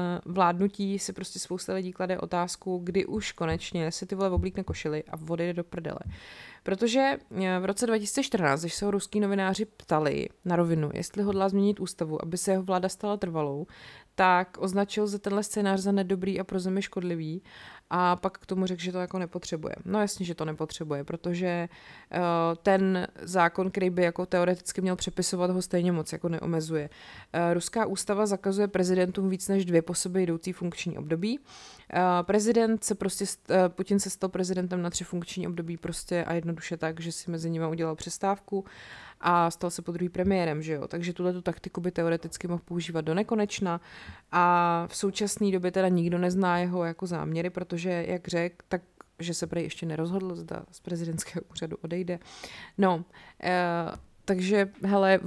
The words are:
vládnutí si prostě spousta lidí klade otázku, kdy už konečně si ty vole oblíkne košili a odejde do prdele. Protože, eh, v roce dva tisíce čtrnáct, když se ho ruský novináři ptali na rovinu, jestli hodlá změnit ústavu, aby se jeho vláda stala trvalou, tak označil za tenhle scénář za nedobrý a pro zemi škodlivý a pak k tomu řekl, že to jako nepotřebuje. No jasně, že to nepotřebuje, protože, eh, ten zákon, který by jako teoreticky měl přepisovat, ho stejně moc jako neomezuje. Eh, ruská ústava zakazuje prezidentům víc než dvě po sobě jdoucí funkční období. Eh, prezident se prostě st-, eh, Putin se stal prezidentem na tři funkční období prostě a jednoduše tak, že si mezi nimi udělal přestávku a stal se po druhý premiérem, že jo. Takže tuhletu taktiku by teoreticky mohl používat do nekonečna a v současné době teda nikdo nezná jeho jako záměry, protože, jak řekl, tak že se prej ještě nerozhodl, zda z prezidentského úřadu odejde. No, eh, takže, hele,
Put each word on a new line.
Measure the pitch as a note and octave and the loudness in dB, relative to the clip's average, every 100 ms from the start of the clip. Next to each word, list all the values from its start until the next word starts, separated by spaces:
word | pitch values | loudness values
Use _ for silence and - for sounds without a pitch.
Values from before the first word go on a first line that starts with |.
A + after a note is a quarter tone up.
| F3 F3 | 0 -2
vládnutí | - F3+ F3 F3 G3+ G3+ G3 G3 | -2 4 4 4 2 0 -2 -2
si | - | -4
prostě | F#3+ F#3+ F#3+ | -8 -10 -8
spousta | - F#3 - | -6 -6 -4
lidí | F#3+ F#3 | -4 -4
klade | F3+ F#3 F3+ | -4 -4 -4
otázku, | - F3 F3+ - F#3+ F3+ | -2 -2 -2 -4 -4 -4
kdy | F3 F3+ - | -2 0 0
už | G#3+ - | -2 -4
konečně | - E3 E3 - F3 D#3+ | -4 -2 -2 -4 -2 -2
si | - F#3 | -4 -6
ty | |
vole | F#3+ G3 | -2 0
oblíkne | F3 F#3 F#3+ | 2 0 -2
košili | F#3 - D#3 D3+ - | -6 -4 -4 -4 -6
a | E3 D#3 | -8 -4
odejde | E3+ F3 | -2 -2
do | F3 | -2
prdele. | E3+ F3 D#3+ - - - - - - - | -6 -6 -8 -8 -10 -12 -14 -20 -20 -8
Protože, | - F#3+ A#3 B3+ C4+ C#4 - F#3 | -4 0 2 4 4 2 -4 -2
eh, | F#3 F#3 | 0 0
v | |
roce | F#3+ G3+ A#3+ | 0 0 2
dva | A3 | 2
tisíce | G#3 - | 0 -2
čtrnáct, | C4+ G#3 D3+ C#3 | 0 2 4 2
když | E3+ | 0
se | - | -2
ho | G3+ | 0
ruský | G3+ - G#3 | 0 0 0
novináři | G3+ G3 F#3+ F#3+ | 2 2 2 0
ptali | A3 - - D#3 D3+ C#3+ - - | -4 -6 0 2 2 0 -4 -6
na | F3+ F3 | 0 2
rovinu, | E3+ E3 D3 | 4 2 0
jestli | - E3 G3+ | -2 -6 -2
hodlá | G3+ G3 F#3+ | 0 2 2
změnit | G3 G3+ G3+ | 4 4 2
ústavu, | F3+ - D#3+ D#3 | -2 -4 -4 -4
aby | E3 F3 | -4 -2
se | - | 2
jeho | F#3+ | 2
vláda | F#3 F#3 F#3 | 2 0 0
stala | - G#3 G3+ | -2 -2 -2
trvalou, | F3+ D#3+ D3 C#3+ F#3 - - - - | -2 0 -2 -2 -8 -14 -20 -20 -6
tak | - F#3 F3+ F#3 - | 4 6 6 2 -2
označil | F#3+ F#3+ G3+ G#3+ G#3 | -2 0 0 0 -2
za | G3+ | -2
tenhle | G3+ G3+ | -2 -2
scénář | G#3 G#3+ G3+ G3 | -2 0 2 2
za | G3 | 2
nedobrý | G3+ F#3 F#3+ G3 F#3 | 2 2 0 0 -2
a | |
pro | F#3+ F#3+ | -2 -2
zemi | F#3 F#3+ | 0 -2
škodlivý | G3 G3 F3+ E3+ D#3 E3+ - - - - - | -2 -4 -4 -4 -4 -6 -10 -20 -20 -20 -4
a | F3+ F3+ F3 | 2 2 2
pak | F#3+ - | 0 -4
k | - | -4
tomu | F#3 F#3 | -2 0
řekl, | F3+ | -2
že | F3+ | -4
to | F3+ | -4
jako | F3+ F#3 | -4 -4
nepotřebuje. | F3 F3 - D#3+ - - | -6 -8 -6 -6 -6 -8
No | F3+ G#3 | -2 0
jasně, | G#3 - F3 | 2 -2 -6
že | |
to | E3+ | -4
nepotřebuje, | D#3+ D3+ D#3 - D#3 C#3+ | -4 -4 -6 -6 -4 -4
protože, | C#3+ E3 F3+ F3 F3+ F3 E3+ - - - - | -4 -6 -2 0 0 0 -4 -8 -20 -20 -6
eh, | F3+ F3 E3+ E3 E3+ | 0 2 2 2 2
ten | G3+ F#3+ F#3+ F#3 - - | 4 6 4 2 -2 -8
zákon, | E3+ F3+ E3+ - F#3 | -2 4 4 2 -2
který | G3+ F#3 | 0 0
by | F3+ | 4
jako | E3+ E3+ F3+ | 2 2 0
teoreticky | F3+ F3 F3+ - - | 2 4 2 -2 -2
měl | F#3 F3+ | 0 0
přepisovat, | - - F3+ F3+ F3+ | -2 -2 -2 0 2
ho | F3+ | 0
stejně | F3+ F3+ F3 | 0 2 2
moc | E3+ D#3 | 2 -2
jako | E3 F3 | -4 -4
neomezuje. | E3 E3+ E3 D#3 D#3+ D3 - - - - | -2 0 -2 0 -2 -4 -10 -20 -20 -6
Eh, | E3 E3+ | 0 2
ruská | F3 - A3+ A3 | 2 0 0 0
ústava | G3 - G3+ G#3+ | 0 0 2 2
zakazuje | G3 G3 G3 G#3 | 2 0 2 2
prezidentům | F#3 F3+ F#3 F3+ F#3+ F#3+ | 4 4 4 4 2 0
víc | F#3 - | 0 2
než | G3 | 2
dvě | F3 E3 | 4 4
po | E3 | 4
sobě | F3 F#3 F#3 | 0 0 0
jdoucí | F3+ E3 F#3 | 2 0 -4
funkční | F3+ F3+ - E3+ D3+ | -6 -6 -4 -6 -4
období. | D3+ E3 G#3 C#4+ - - - - - | -2 -2 0 -4 -8 -20 -20 -20 -4
Eh, | - F3+ F3 | 2 4 4
prezident | F3 G#3 G#3+ A#3 A3+ A3 | 4 4 4 4 4 2
se | - | 0
prostě | G3+ F#3+ - | -2 -2 -2
st-, | G3 - - | -4 -6 2
eh, | F#3 F3+ | 4 4
Putin | F3 F#3 G3+ | 2 2 2
se | F#3+ | 2
stal | - F#3+ | -2 -2
prezidentem | F#3 F#3 F#3 F3+ F3+ | -2 -2 0 -2 -2
na | E3+ | -2
tři | - | -4
funkční | F3+ F3 - F3+ F3 | -6 -6 -6 -6 -4
období | E3+ E3+ E3+ | -4 -6 -6
prostě | E3+ E3+ - F3 | -6 -6 -2 -2
a | - | 0
jednoduše | E3+ E3 D#3+ - E3 | -2 -2 -4 -6 -4
tak, | D#3+ D#3+ | -4 -4
že | E3+ | -6
si | - - | -8 -6
mezi | E3 E3 | -4 -2
nimi | E3 D#3+ | -2 -2
udělal | E3 E3 D#3 | -2 -2 -4
přestávku | E3+ - G3 G3+ - G3 G3 - - - - - | -8 -2 -2 -2 -2 -6 -6 -14 -18 -18 -20 -4
a | F3 F3 E3+ | 2 4 4
stal | - F3 | 0 -4
se | F3 | -4
po | F3 | -6
druhý | F3 F3+ | -2 -2
premiérem, | F3+ F#3 F#3+ E3 D3+ | 0 2 4 2 0
že | D#3 | -2
jo. | D3 - | -4 -4
Takže | E3+ F3 | -4 -4
tuhletu | F3 F3+ F3+ | -2 0 0
taktiku | F3+ - - - | -2 -4 -6 -6
by | F3 | -4
teoreticky | E3+ E3 E3+ E3+ - F3 | 0 0 0 -4 -8 -6
mohl | F3 | -6
používat | - F3 E3 E3 | -4 -6 -4 -2
do | D#3 | 0
nekonečna | E3+ G#3+ A3 G#3 - F#3 E3+ - - - - _ | 0 2 0 0 -2 -2 -2 -8 -18 -18 -18 _
a | F3 F3 F3 F3 E3+ E3+ | 4 6 6 4 2 -2
v | - | -2
současné | G3 - G3+ - G3+ | -2 0 -2 0 2
době | F#3 F3+ | 2 2
teda | F#3+ F#3 | 2 4
nikdo | F3+ E3+ F3 | 4 4 2
nezná | F3+ F#3 F#3 F3 | 2 2 2 2
jeho | F3+ F3+ | 2 0
jako | E3 E3 F3+ | -2 -4 -4
záměry, | E3 D3+ D#3+ F3 | -4 -2 -2 -2
protože, | F3+ F3+ E3+ F3+ F3 F3 | -4 -6 -4 -2 -2 -2
jak | F3+ - | -4 -2
řekl, | E3+ F3 - - | -2 -2 -4 -6
tak | F3+ - - - - | -6 -6 -20 -20 -8
že | F3 | -6
se | E3 E3 | -4 -4
prej | E3+ | -2
ještě | E3 - E3 | -4 -4 -4
nerozhodl, | D#3 E3 F#3+ F#3 E3+ | -2 -2 -2 -4 -8
zda | E3 - - | -10 -10 -12
z | - | -14
prezidentského | - E3+ E3+ E3 - - - | -6 -4 -4 -4 -6 -8 -8
úřadu | - D#3+ E3+ | -8 -8 -6
odejde. | E3 F3 F3+ F3 - - - - - - | -6 -4 -4 -6 -10 -18 -16 -16 -8 2
No, | F#3+ E3+ - - - - | 4 4 -2 -16 -20 -6
eh, | F3 F3+ F3 E3+ E3 - - _ | 0 2 2 0 -2 -6 -14 _
takže, | - F#3 F#3 G#3 G3 - | -2 0 4 4 2 0
hele, | G3 G3+ F#3+ F#3+ | 2 6 6 6